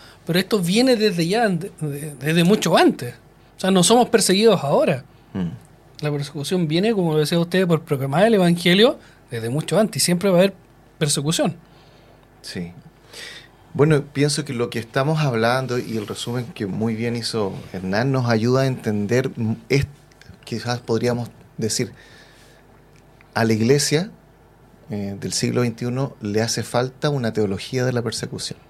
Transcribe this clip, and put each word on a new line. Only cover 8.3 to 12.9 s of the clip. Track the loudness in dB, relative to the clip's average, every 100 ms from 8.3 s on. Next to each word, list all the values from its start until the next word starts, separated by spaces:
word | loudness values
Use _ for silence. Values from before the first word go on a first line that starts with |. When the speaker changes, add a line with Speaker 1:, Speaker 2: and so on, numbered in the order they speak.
| 6
Speaker 1:
Evangelio | 4 4 4 6 6 4 -10 -20 -12
desde | -8 -4
mucho | -4 0 0
antes. | 0 0
Y | 0
siempre | 0 2
va | 4
a |
haber | 4 0 _ _ _ -4
persecución. | -2 -2 -2 0 -2 -4 -14 -20 -20 -20 -20 -20 -20 -20
Speaker 2:
Sí. | -14 -10 -10 -14 -20